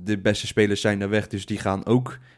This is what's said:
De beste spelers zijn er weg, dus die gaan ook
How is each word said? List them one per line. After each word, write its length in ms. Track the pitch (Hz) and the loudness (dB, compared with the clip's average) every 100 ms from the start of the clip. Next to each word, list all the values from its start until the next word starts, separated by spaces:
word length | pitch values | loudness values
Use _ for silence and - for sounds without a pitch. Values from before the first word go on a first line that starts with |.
De 140 | 90 101 | -4 0
beste 280 | 107 104 - | 0 0 0
spelers 340 | - 104 101 | 2 2 2
zijn 200 | 107 101 | 0 0
er 80 | 101 | 0
weg, 200 | 107 - | 0 -2
dus 180 | 101 - | -6 -6
die 120 | 104 | -4
gaan 280 | 101 95 - | -2 -2 2
ook 320 | 123 127 - - | 2 0 -10 -18